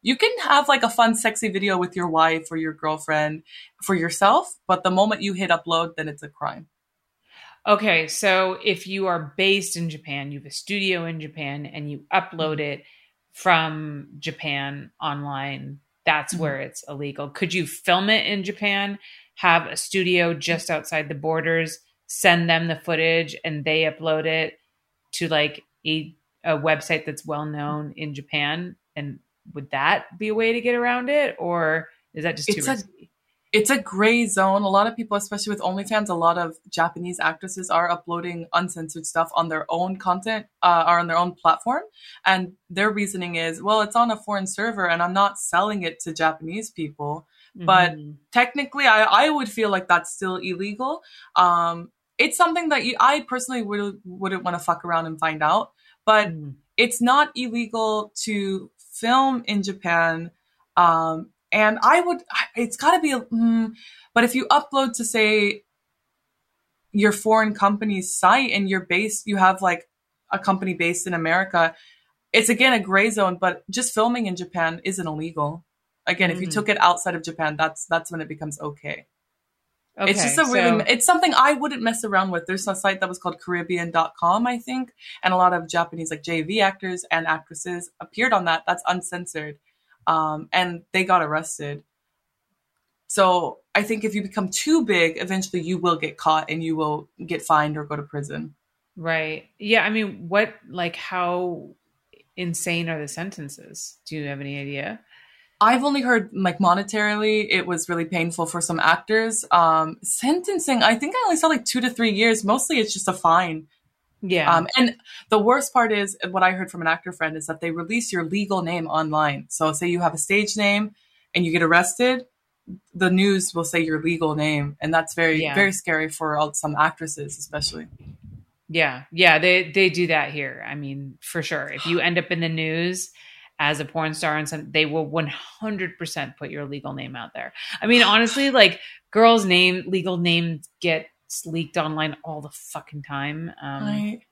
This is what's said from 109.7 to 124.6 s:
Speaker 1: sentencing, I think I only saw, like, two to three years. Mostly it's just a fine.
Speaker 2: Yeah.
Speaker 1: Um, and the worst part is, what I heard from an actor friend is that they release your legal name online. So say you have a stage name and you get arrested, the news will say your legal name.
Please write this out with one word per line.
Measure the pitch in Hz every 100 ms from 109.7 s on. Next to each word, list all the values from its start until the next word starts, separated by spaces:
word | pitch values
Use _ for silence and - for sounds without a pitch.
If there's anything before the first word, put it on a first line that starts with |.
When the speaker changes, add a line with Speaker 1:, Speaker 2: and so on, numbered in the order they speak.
| 160 160 -
Speaker 1:
sentencing, | - - 247 349 349 392 320 247
I | 208 233
think | 285 494
I | 453
only | 320
saw, | 320
like, | 285
two | - 254
to | 240
three | 226 226
years. | 202 226 220
Mostly | 196 247 - 285
it's | 214
just | 190 -
a |
fine. | 180 165 165 - 160 156 _ _ _ _ _
Speaker 2:
Yeah. | 190 180 156
Speaker 1:
Um, | 170 175 262
and | 240 - - - -
the | 214
worst | 208 262 277
part | 254 226
is, | 208 196 - 185
what | 190
I | 185
heard | 185 185
from | 180
an | 160
actor | 165 -
friend | - 160 156
is | 151
that | 160
they | 165
release | 165 170 233 233
your | 185
legal | 160 196 196 190
name | 170 175 165
online. | 156 156 151 151 139 -
So | - 156
say | 151 175
you | 175
have | 175
a | 170
stage | - 202 208 214
name | 202 202 214 _ _ _ _
and | - 170
you |
get | 165
arrested, | 165 170 185 - 247 254 247 _ _ _ - 185 _
the | 175 185
news | 185 196 190 185
will | 170 165
say | 170
your | 165 156
legal | 165 165 160 151
name. | 151 151